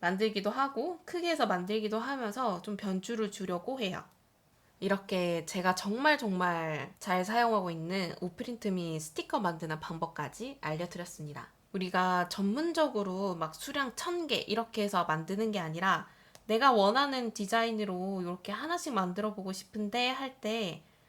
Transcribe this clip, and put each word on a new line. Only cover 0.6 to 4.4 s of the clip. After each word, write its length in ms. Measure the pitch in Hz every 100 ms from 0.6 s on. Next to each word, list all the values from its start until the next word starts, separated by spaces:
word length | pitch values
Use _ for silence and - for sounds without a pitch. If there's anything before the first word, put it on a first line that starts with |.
| 269 247 311 339
크게 240 | - 349 339
해서 180 | 311 220
만들기도 520 | 185 180 220 214 220
하면서 640 | 247 277 220 220 247 180
좀 140 | - 202
변주를 540 | 202 190 190 226 208
주려고 500 | - 190 175 175 269
해요. 220 | 196 175 - _ _ _